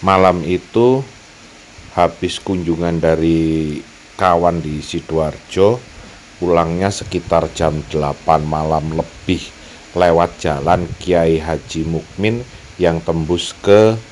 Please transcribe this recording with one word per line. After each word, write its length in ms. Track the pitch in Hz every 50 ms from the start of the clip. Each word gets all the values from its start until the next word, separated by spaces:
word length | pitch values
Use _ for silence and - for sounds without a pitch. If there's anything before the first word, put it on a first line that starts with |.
| -
malam 400 | 95 95 95 92 92 87 87 78
itu 560 | 76 90 87 - - - 113 117 123 127 131 135 - - - - - - - - - - - - - - - - - -
habis 400 | - 87 85 - - - 90 -
kunjungan 640 | - - - 98 90 85 82 82 80 85 85 85 82
dari 800 | 80 82 80 78 80 82 82 80 82 80 80 80 78 76 76 - - - - - - - - -
kawan 400 | 98 92 87 85 85 87 85 85
di 240 | 76 76 76 76 76
Sidoarjo, 960 | - - 85 - - 80 78 80 76 71 - - - - 92 95 104 120 127 - - - - - - - - - - -
pulangnya 560 | - 87 87 87 85 85 82 85 87 95 98 101
sekitar 560 | - - - - 90 - - - - - 78 -
jam 240 | - 85 80 76 78 71 -
delapan 560 | - 78 76 71 71 - - - 80 78 76
malam 480 | 76 78 76 78 78 78 78 76 78 78
lebih 480 | 82 82 - - - - - 92 - - - - - - - - - - - -
lewat 400 | 87 90 87 82 82 85 85 -
jalan 480 | - - 87 73 71 69 80 90 90 87 82 - -
Kiai 400 | - 90 90 85 82 82 82 80
Haji 480 | 78 82 80 73 - - - 80 78 80
Mukmin 560 | 82 80 - - - - 98 110 117 120 123 - - - - - -
yang 240 | - 90 85 82 80
tembus 560 | 80 - 82 82 80 76 87 85 - - -
ke 400 | - - 101 101 104 107 110 110 113 113 -